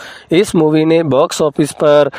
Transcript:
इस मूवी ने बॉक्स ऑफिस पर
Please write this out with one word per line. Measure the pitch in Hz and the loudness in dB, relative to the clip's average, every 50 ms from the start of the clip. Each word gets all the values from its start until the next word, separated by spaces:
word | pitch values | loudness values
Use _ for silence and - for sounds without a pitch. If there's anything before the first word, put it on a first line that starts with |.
| - - - - - _ | -16 -20 -20 -20 -8 _
इस | 165 170 214 - - | -2 0 0 0 0
मूवी | 175 156 151 156 156 156 | 0 0 2 0 0 0
ने | 160 160 165 165 | 0 0 0 0
बॉक्स | 151 127 135 160 170 - - | 0 0 0 0 -2 -2 -2
ऑफिस | 170 151 - - 151 139 - | -4 -2 -2 -2 -4 -4 -4
पर | - 170 151 147 147 143 139 - | -2 0 2 4 4 2 0 -4